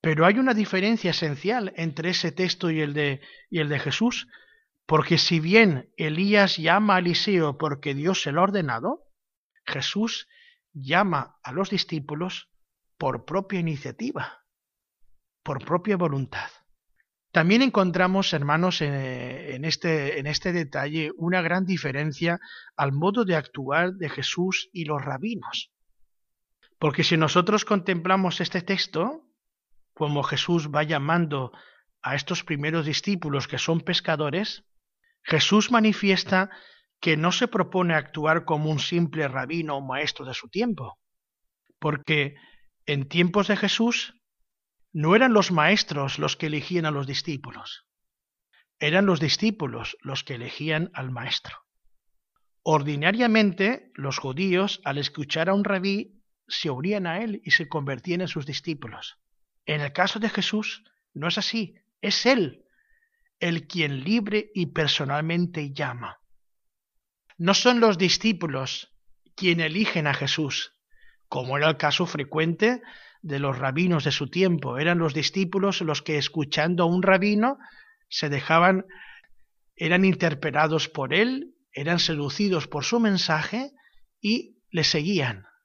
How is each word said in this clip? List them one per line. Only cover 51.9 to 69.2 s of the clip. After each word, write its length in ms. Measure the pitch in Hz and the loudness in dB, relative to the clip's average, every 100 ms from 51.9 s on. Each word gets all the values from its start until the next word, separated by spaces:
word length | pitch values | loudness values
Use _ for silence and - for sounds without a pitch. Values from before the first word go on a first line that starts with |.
| _ _ _ _ _ _ _ | _ _ _ _ _ _ _
Ordinariamente, 1300 | - 156 143 143 160 214 247 220 208 175 190 254 - | 0 0 2 0 0 2 4 6 4 4 0 0 -6
los 240 | - 139 131 | -8 -6 -4
judíos, 600 | 135 131 190 180 196 - | -6 -2 0 2 0 -2
al 140 | - 139 | -4 -4
escuchar 500 | 139 - 143 - 170 | -4 -6 -6 -2 0
a 60 | |
un 100 | 196 | 2
rabí, 560 | 202 196 190 196 - _ _ _ _ | 2 0 0 -2 -4 _ _ _ _
se 240 | - 165 | -6 -4
unían 360 | 127 160 208 175 | -4 -2 -2 -2
a 140 | 170 | -4
él 180 | 226 202 | -4 -6
y 80 | - | -2
se 160 | - 151 | -2 0
convertían 520 | 160 139 135 - 175 | -6 -4 -6 -4 -4
en 80 | 135 | -4
sus 160 | - | -6
discípulos. 760 | 139 135 - 151 120 - - - _ _ _ _ - | -8 -8 -6 -8 -8 -14 -16 -18 _ _ _ _ -6
En 140 | 151 | -4
el 120 | 143 | -4
caso 260 | 139 196 220 | 0 0 2
de 100 | 214 | -2
Jesús, 560 | - 185 214 208 - _ _ _ | -2 -2 -2 -4 -10 _ _ _
no 140 | - 160 | -6 -4
es 100 | 175 | -2
así, 380 | 202 226 208 - _ _ | -2 -4 -6 -10 _ _
es 260 | 202 - 240 | -2 0 4
él 380 | 262 160 - _ _ _ _ _ _ _ _ | 4 2 -4 _ _ _ _ _ _ _ _
el 280 | 175 170 139 | -2 -2 -4
quien 380 | 180 151 139 | -4 -2 -2
libre 460 | 135 226 208 208 208 | 0 0 0 -4 -4
y 120 | - 165 | -4 -4
personalmente 1080 | - 151 - 139 143 160 170 175 175 147 | -2 0 0 -2 -2 -2 0 -2 -4 -8
llama. 480 | 139 139 120 117 - _ _ _ _ _ _ _ _ _ _ _ _ | -6 -6 -6 -12 -14 _ _ _ _ _ _ _ _ _ _ _ _
No 160 | 170 | 2
son 260 | 196 247 247 | 4 6 6
los 180 | 226 185 | 6 6
discípulos 960 | 185 - 220 190 165 135 131 - - _ _ - | 2 2 2 0 -2 -4 -4 -8 -12 _ _ -20